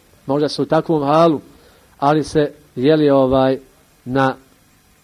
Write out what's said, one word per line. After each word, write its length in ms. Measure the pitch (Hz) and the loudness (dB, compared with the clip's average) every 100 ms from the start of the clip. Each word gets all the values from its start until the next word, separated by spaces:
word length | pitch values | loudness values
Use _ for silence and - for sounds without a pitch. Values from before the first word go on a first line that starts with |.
| _ _ - | _ _ -6
Možda 240 | 143 147 | -4 -2
su 140 | 147 | -4
u 20 | 139 | -2
takvom 380 | 160 156 160 | -2 0 -4
halu, 380 | 139 151 170 135 - - _ _ _ _ | 0 2 2 0 -8 -20 _ _ _ _
ali 240 | 143 156 | 0 0
se, 280 | 139 160 147 - _ - | -2 -2 -2 -6 _ -4
je 200 | 131 156 | 0 2
li, 140 | 147 | 2
ovaj, 500 | 139 131 135 131 131 - _ _ _ 123 | 2 2 2 0 -2 -8 _ _ _ -6
na 300 | 131 131 131 _ _ _ _ _ _ | -2 -2 -2 _ _ _ _ _ _